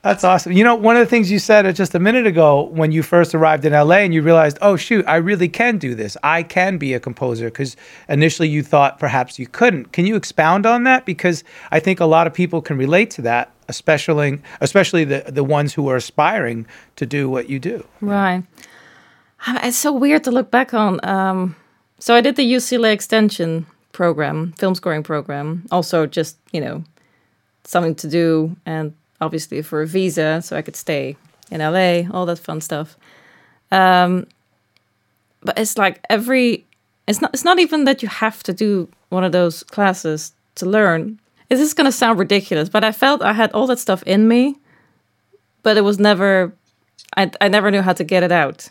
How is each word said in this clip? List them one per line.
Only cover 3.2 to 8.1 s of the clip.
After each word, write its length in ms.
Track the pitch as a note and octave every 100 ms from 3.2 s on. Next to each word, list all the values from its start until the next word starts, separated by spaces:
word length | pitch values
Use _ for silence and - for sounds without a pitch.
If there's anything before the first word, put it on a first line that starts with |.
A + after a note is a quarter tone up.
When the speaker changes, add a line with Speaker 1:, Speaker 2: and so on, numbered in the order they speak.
| E3+
Speaker 1:
arrived 300 | D#3+ D#3+ D#3
in 80 | D3
L 180 | D3 D3
A 140 | F#3
and 80 | G3
you 80 | E3
realized, 380 | D3+ E3 D3+ C#3+
"Oh, 160 | G3+ F3
shoot, 260 | - A3 E3
I 100 | D#3+
really 320 | E3+ G3+ F3
can 300 | - A#3+ G#3+
do 160 | C3+
this. 200 | A#2 G#2+ -
I 200 | C#3+ E3
can 340 | E3+ F#3 F#3 F3+
be 160 | C#3
a 80 | B2
composer," 480 | - A#2 C3 A2+ A#2
'cause 240 | - C3+ - - -
initially 420 | -